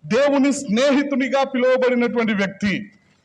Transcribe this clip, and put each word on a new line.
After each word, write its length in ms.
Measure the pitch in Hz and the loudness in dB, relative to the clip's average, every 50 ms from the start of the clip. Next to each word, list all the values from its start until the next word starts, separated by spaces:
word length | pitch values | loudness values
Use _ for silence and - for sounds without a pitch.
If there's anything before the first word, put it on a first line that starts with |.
| _ | _
దేవుని 460 | 151 196 240 277 294 285 285 262 285 269 | -2 0 2 2 2 2 2 2 2 0
స్నేహితునిగా 920 | - - - 196 226 262 294 277 285 285 285 285 247 277 262 226 269 269 | -2 -2 -2 -2 0 2 2 2 2 0 0 -2 -2 -2 -2 0 -2 -2
పిలువబడినటువంటి 880 | 269 269 247 247 254 262 254 254 247 254 240 240 240 196 240 233 208 220 | 0 -2 0 2 2 2 2 2 2 2 2 0 0 -2 -2 -2 -2 0
వ్యక్తి. 560 | 196 202 190 196 - - 208 185 147 208 - _ _ _ _ _ _ _ | -2 -2 -4 -4 -4 -4 -4 -2 -4 -6 -10 _ _ _ _ _ _ _